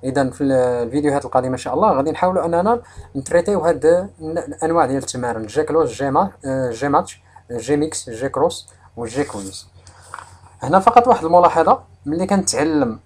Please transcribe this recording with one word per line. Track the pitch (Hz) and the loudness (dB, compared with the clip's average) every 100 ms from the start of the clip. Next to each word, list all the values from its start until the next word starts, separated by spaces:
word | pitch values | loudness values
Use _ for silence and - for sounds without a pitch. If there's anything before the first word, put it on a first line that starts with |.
اذا | 131 131 131 | -4 -2 -2
في | - | -2
ال-، | 143 131 123 123 117 | 0 2 2 0 -2
الفيديوهات | 139 147 143 | 0 0 0
القادمه | 131 127 127 | 0 -2 0
ان | 127 | -4
شاء | - | -4
الله | 127 214 | 0 2
غادي | 143 143 | 2 0
نحاولوا | 156 180 185 | 0 0 2
اننا | 170 170 190 240 - - - 139 | 0 0 2 0 -2 -20 -12 -10
نتريتيو | 135 170 175 202 | 0 0 2 0
هاد | 165 151 | 0 2
ال-، | 151 175 196 - 156 165 | 4 4 2 -10 -8 -6
الانواع | 143 147 160 165 139 | -8 -6 -2 2 2
ديال | 135 | 0
التمارين، | 127 127 123 117 107 | -4 -6 -4 -6 -4
جي | 131 | -4
كلوز، | 156 151 156 | 0 0 0
جي | - 139 | -2 -2
ما-، | 139 190 - | 0 0 -4
آه، | 135 131 127 | -6 -4 -4
جي | 113 143 | -4 0
ماتش، | 143 196 - _ - _ | 0 0 -10 _ -20 _
جي | 120 113 147 | -10 -2 -2
ميكس، | 156 156 - | -2 -6 -12
جي | 113 135 | -8 -6
كروس، | 131 160 - - - - - | 0 -2 -2 -16 -20 -20 -12
وجي | 117 117 | -8 -4
كويز. | 147 107 98 95 - - - - - - - - - - | -4 -6 -12 -14 -20 -20 -20 -20 -20 -20 -20 -20 -20 -12
هنا | 127 180 | 2 2
فقط | 190 233 240 | 6 4 6
واحد | 226 | 2
الملاحظه، | 160 175 175 175 160 160 - - - | 4 4 4 4 2 2 0 -16 -8
ملي | 160 185 | -4 0
كنتعلم | 196 185 - 156 151 127 101 | 0 0 -2 0 0 0 -4